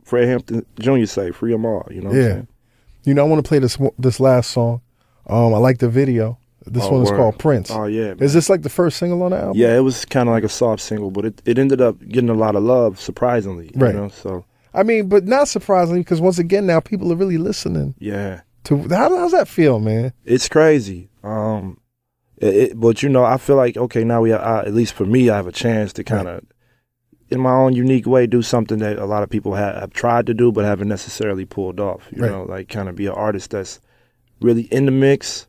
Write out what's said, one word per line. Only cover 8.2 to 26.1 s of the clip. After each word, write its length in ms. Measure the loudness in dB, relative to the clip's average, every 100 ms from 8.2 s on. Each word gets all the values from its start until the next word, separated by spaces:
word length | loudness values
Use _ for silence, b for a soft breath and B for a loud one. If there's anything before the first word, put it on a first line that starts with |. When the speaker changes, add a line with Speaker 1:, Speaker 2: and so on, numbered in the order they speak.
| 2
Speaker 2:
this, 160 | 2 2
like, 140 | 0
the 60 | 0
first 280 | -2 -2 -2
single 240 | -4 -2
on 80 | -2
the 80 | -2
album? 180 | -2 2
Speaker 1:
Yeah, 200 | 4 4
it 40 |
was 220 | 2 -2 -4
kinda 260 | -2 0
like 120 | 0
a 60 | -2
soft 320 | -2 -2 -2
single, 300 | -6 -8 -6
but 120 | -6
it, 160 | -6 -4 0
it 140 | 2
ended 200 | 2 4
up 200 | 2 0 -4
getting 220 | 0 0
a 20 |
lot 220 | 2 2 2
of 80 |
love, 360 | 2 4 2 0
surprisingly. 680 | -10 -4 -2 0 -4 -8 -8 0
Speaker 2:
Right. 180 | 2
Speaker 1:
You 80 | 0
know, 60 | -6
so. 380 | -10 -10 -10 -12 _ _
Speaker 2:
I 80 | -2
mean, 260 | 2 0 2
but 180 | 2 2
not 200 | 2 0
surprisingly, 560 | -2 0 0 2 0
'cause 160 | -2 0
once 180 | 0 0
again, 260 | 0 0 2
now 140 | 0
people 320 | 0 -4 -2
are 20 | -2
really 220 | 0 -2
listening. 560 | -2 -4 -4 -4 -4 -8
Speaker 1:
Yeah. 420 | -8 -8 -8 -10 _ _
Speaker 2:
To, 140 | -4 -2 0
how, 260 | 0 2 0
how's 160 | 2
that 140 | 0 0
feel, 320 | 2 2 2
man? 320 | 0 -2 -4 -6 -2
Speaker 1:
It's 240 | 0 2
crazy. 600 | 4 4 4 0 -10 -16 _
Um, 540 | -8 -4 -4 -4 -8 -14 _ _ _ _ _ _
it, 160 | 2 4
it, 240 | 2 2
but, 240 | 0 2
you 60 | 2
know, 140 | 4
I 140 | 4 2
feel 200 | 2 2
like, 200 | 2 0
okay, 260 | -4 0
now 180 | 0 2
we, 100 | 2
I, 280 | 2 0 -2
at 120 | 0
least 200 | 0 0 -2
for 100 | 0
me, 240 | 4 4
I 60 | 2
have 100 | -2
a 60 |
chance 420 | -4 -2 0 -2
to 80 | -6
Speaker 2:
Right. 60 | -4